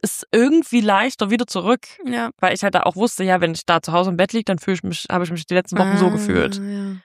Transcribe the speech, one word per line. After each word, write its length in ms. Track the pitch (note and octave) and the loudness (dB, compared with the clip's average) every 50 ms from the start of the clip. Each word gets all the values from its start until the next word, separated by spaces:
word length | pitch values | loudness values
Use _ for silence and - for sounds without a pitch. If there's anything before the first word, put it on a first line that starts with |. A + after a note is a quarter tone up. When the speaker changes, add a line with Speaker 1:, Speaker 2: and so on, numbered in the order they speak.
Speaker 1:
es 240 | - - - - - - | -6 -6 -6 -8 -6 0
irgendwie 480 | - A3+ B3 C#4 D#4 E4 D4+ - A#3+ A#3+ | 2 4 4 4 4 2 0 2 0 2
leichter 500 | G#3+ G#3+ G3 F#3+ A3+ C4+ - - A3 G3 | 2 4 2 2 2 0 -2 -4 -2 0
wieder 160 | A3+ A3+ B3 | 0 -2 -2
zurück, 360 | - - F#3+ F3 G3+ B3+ - - - - - F4+ | -4 -4 -4 0 0 0 0 -2 -14 -18 -12 -8
Speaker 2:
Ja. 260 | B3+ B3 A#3 A#3 A#3 - - | -6 -4 -4 -4 -6 -4 0
Speaker 1:
weil 140 | F#3 F3+ - | 0 0 0
ich 100 | F#3 G3+ | 0 -2
halt 100 | G3+ G3 | 0 2
da 80 | F3+ - | 2 2
auch 120 | F3+ - | 2 0
wusste, 260 | F#3 A3+ A#3 - - | 0 -2 -2 0 -2
ja, 180 | F#3+ F#3 F#3 F3 | 0 2 2 2
wenn 120 | F3 E3 | 2 0
ich 120 | D#3+ - - | -2 -4 0
da 160 | - E3+ E3 | 0 0 0
zu 100 | - - | 0 0
Hause 180 | D#3+ F3 F#3 F#3+ | 0 2 2 2
im 60 | F3 | 2
Bett 160 | E3+ F#3+ - | 0 0 0
lieg, 140 | - A3+ G#3+ | 0 -4 -2
dann 120 | - F#3+ D#3+ | -2 -4 -2
fühl 160 | - G3 F#3 | -2 -4 -4
ich 80 | E3 | -4
mich, 240 | - F#3 E3+ - - - | -4 -8 -8 -8 -6 -4
hab 140 | - F3+ | -2 -2
ich 80 | F3+ D#3+ | -2 -4
mich 160 | F3 E3 D#3+ | -6 -8 -6
die 80 | - F3 | 0 0
letzten 240 | F3+ F3+ - F#3 F#3+ | 0 0 0 0 0
Wochen 180 | F#3+ F#3+ G3 | 2 2 4
so 100 | F3+ F#3 | 4 4
Speaker 2:
Ah, 40 | F3+ | 4
Speaker 1:
gefühlt. 460 | - G#3+ G#3 G#3 F#3 F3 - G3+ G3 | 2 0 -2 0 2 2 0 0 -2
Speaker 2:
ja, 400 | G3 G3 G3+ G3+ G3+ G3 G3 F#3+ F#3 | -6 -8 -8 -8 -6 -8 -8 -10 -12